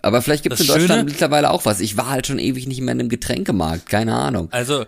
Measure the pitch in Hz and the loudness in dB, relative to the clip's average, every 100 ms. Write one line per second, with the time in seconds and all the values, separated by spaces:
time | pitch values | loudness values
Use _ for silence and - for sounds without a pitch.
0 | 101 120 143 151 - 113 135 151 180 226 | 0 2 2 0 0 0 2 4 4 4
1 | 147 143 156 147 147 170 113 101 98 101 | 2 0 2 4 4 2 2 0 -2 -2
2 | 127 135 - 139 110 127 131 127 123 123 | -2 -2 -2 -2 -2 -4 -6 -6 -4 -2
3 | 120 120 - 120 196 95 80 87 - 104 | -2 -2 -2 -2 0 0 0 -2 -2 0
4 | 113 120 139 107 80 123 123 143 | 0 0 0 -2 -2 -4 -2 -2